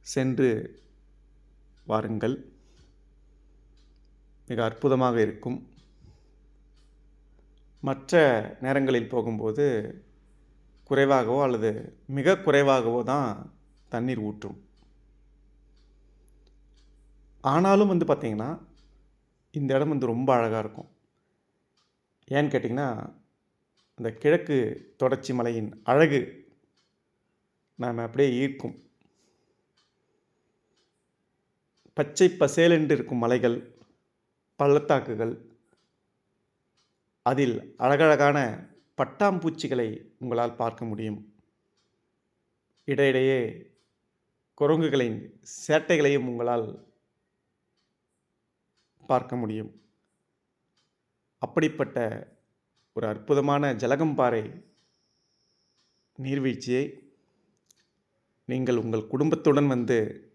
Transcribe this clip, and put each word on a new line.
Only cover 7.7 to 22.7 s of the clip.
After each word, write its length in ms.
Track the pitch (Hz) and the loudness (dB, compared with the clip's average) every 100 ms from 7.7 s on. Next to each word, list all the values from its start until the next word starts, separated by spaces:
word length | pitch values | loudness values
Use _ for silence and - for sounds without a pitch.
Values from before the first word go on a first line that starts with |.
| _ | _
மற்ற 420 | 143 135 - 175 147 117 107 - | -6 -6 2 4 6 4 -2 -8
நேரங்களில் 480 | 127 139 135 127 113 | -2 0 2 0 0
போகும்போது 560 | 123 113 110 110 110 143 117 107 - - _ _ _ _ _ _ _ | -4 -2 -4 -4 0 0 0 -6 -14 -20 _ _ _ _ _ _ _
குறைவாகவோ 580 | _ 135 139 135 113 131 | _ 2 4 4 2 0
அல்லது 560 | 139 120 110 104 - - - | 0 0 -2 -4 -10 -20 -10
மிக 300 | 135 143 185 | -2 2 2
குறைவாகவோ 680 | 175 143 139 131 117 120 | 4 4 4 2 2 -2
தான் 500 | 120 139 131 98 - _ _ _ _ | -2 -2 -2 -6 -14 _ _ _ _
தண்ணீர் 300 | 120 123 123 | -6 -4 -4
ஊற்றும். 460 | 107 104 101 95 _ _ _ _ _ _ _ _ _ _ _ _ _ _ _ _ _ _ _ _ _ _ _ _ _ _ _ _ | -6 -8 -14 -16 _ _ _ _ _ _ _ _ _ _ _ _ _ _ _ _ _ _ _ _ _ _ _ _ _ _ _ _
ஆனாலும் 480 | 135 147 185 196 208 | 0 2 6 6 6
வந்து 160 | 175 | 2
பார்த்தீங்கன்னா, 540 | 151 147 131 107 117 165 - _ _ _ _ _ _ _ _ | 2 0 0 -6 -6 -10 -16 _ _ _ _ _ _ _ _
இந்த 240 | 151 139 | -6 0
இடம் 140 | 135 147 | 0 0
வந்து 180 | 147 123 | 0 -2
ரொம்ப 280 | 117 135 | -2 2
அழகா 240 | 123 113 110 | 2 2 -2
இருக்கும். 340 | 107 - - _ _ _ _ _ _ _ _ _ _ _ _ _ _ | -6 -12 -20 _ _ _ _ _ _ _ _ _ _ _ _ _ _
ஏன்னு 200 | 135 147 | -2 0
கேட்டிங்கன்னா, 640 | 135 123 | 0 -2